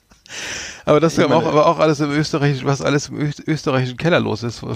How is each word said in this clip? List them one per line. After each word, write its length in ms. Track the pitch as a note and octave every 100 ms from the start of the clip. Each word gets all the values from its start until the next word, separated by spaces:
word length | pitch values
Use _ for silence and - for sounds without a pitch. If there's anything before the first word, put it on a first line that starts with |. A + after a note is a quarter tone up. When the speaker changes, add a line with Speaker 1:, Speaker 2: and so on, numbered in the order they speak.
| _ _ - - - - - - -
Speaker 1:
Aber 140 | D3
das 140 | D#3+
Speaker 2:
Ich 60 | -
Speaker 1:
kam 120 | D#3
auch, 120 | B2
Speaker 2:
meine 60 | D#3+
Speaker 1:
aber 160 | D3 D#3+
auch 120 | D#3
alles 200 | D#3+ C#3+
im 120 | D3
österreichischen, 540 | C#3+ D3+ D#3 C#3+ C3+ C3
was 160 | C#3
alles 280 | C#3 C#3+ C#3
im 80 | A#2
Öst-, 260 | D3 - -
österreichischen 500 | D#3 - C3 B2+ B2
Keller 220 | E3 E3
los 240 | A2 G#2
ist, 200 | A#2+ -
<laughs> 0 |
war, 80 | B2